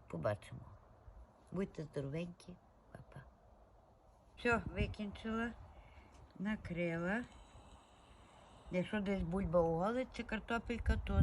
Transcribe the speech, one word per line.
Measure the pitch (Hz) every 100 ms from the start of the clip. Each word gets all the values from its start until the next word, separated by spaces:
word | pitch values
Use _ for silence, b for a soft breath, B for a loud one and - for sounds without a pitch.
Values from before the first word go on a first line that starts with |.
| -
Побачимо. | 170 120 104 - - - - - - - - - - -
Будьте | 175 196 -
здоровенькі. | 151 147 139 156 175 175 - 185 - - -
Па-па. | - - - - - - - - - - - - - - -
Все, | 240 226 175
викінчила. | 180 208 - 208 - 226 220 233 226 - - b b b b - -
Накрила. | 196 214 - 170 175 165 175 220 240 - - - - - - - - - - - - - -
Якщо | 180 180 214
десь | 196 190
бульба | 170 185 180 175
оголиться, | 165 165 190 247 254 -
картопелька, | 226 214 - 233 226 226 - 214
то | - 196